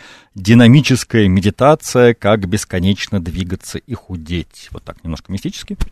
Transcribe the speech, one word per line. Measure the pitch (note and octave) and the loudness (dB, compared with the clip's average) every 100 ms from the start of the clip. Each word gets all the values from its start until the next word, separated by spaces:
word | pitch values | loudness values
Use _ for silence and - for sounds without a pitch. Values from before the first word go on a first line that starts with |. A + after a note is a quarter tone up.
| - - _ | -20 -20 _
"Динамическая | - F#2 A#2 A#2+ C#3 D3 B2+ - A#2 G2+ | -6 2 6 8 6 4 0 -2 0 2
медитация, | F#2 G2 - C3 D#3 - B2+ A#2+ A#2 | 2 0 2 2 2 0 2 4 2
как | G2+ G#2+ F#2+ | 0 -2 -2
бесконечно | G2+ - F#2 F2+ G2 - G2+ | -6 -6 -2 -2 -2 -4 -6
двигаться | F2 E2 F2+ F2+ - D#2+ | -6 -8 -8 -10 -10 -14
и | - | -12
худеть". | - - F#2 D#2 E2+ D#2 _ - | -14 -12 -14 -8 -8 -8 _ -20
Вот | - | -18
так, | - - | -18 -16
немножко | E2 D#2 - | -12 -12 -10
мистически. | F#2+ - - - G3+ - | -10 -10 -12 -12 -8 -8